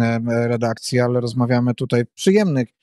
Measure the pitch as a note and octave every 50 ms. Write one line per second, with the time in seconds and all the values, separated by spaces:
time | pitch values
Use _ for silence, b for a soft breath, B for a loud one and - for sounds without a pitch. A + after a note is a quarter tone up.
0 | A#2 A2+ A#2 A2+ A#2 A#2 A#2 A#2+ A#2+ A#2 A#2+ A2+ A#2 A2+ A2+ - - - B2 B2
1 | B2 A#2+ B2 B2 A#2+ A#2 A2+ B2+ A#2+ A#2+ B2 A#2+ B2 B2 A#2 - C3 - B2+ A#2+
2 | A#2+ - _ - - F#3+ F#3+ G#3+ G#3 F3+ C#3+ C3 A#2 - _ _